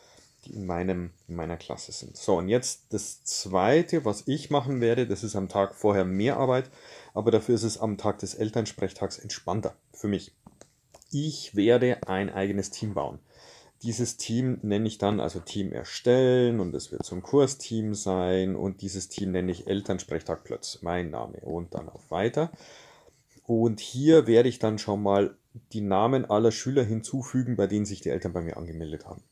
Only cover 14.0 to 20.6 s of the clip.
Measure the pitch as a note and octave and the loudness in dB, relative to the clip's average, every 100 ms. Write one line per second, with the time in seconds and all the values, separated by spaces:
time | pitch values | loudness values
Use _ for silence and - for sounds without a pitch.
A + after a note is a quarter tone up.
14 | A#2 - - A#2 B2+ B2 G#2+ G2+ A2 - | -4 -4 -4 -2 -2 -2 0 0 0 0
15 | G2+ G#2+ E2 F2 - G#2 G2 - - - | 0 0 -2 -6 -8 -6 -4 -6 -10 -4
16 | B2 B2+ B2+ B2+ B2 A#2 F2+ C#2 - - | 4 6 6 6 4 2 0 -4 -8 -10
17 | - F2+ - C#3+ C3+ - - A2+ G#2+ G2+ | -8 -8 2 4 4 2 -6 -4 -2 -4
18 | G2 F#2 F2+ F#2 F#2+ F#2 G2 F#2 F#2+ F#2 | -2 0 2 2 2 0 -4 -4 -8 -8
19 | - - F#2+ F2+ F2+ F2 - G2 G#2 F#2 | -8 -6 -2 0 -2 -4 -2 -4 -2 -6
20 | - D#2+ - E2+ - A#1 | -4 -8 -4 -8 -6 -10